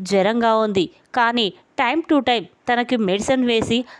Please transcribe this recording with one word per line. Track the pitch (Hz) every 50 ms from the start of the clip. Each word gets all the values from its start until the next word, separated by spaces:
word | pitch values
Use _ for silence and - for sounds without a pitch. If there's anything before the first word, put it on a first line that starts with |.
జ్వరంగా | 190 180 196 196 185 208 226 233 233 226 220
ఉంది, | 220 220 214 202 190 165 - - _ _ _ -
కానీ | 254 233 233 233 240 220 185 - - _ _ - -
time | 269 240 269 330 330 -
to | 320 285 233
time | 262 247 220 165 - _ _ - -
తనకి | 240 240 240 240 254
మెడిసిన్ | 233 220 180 185 202 220 - 262 262 254
వేసి | 240 233 226 226 - 226 233 - - -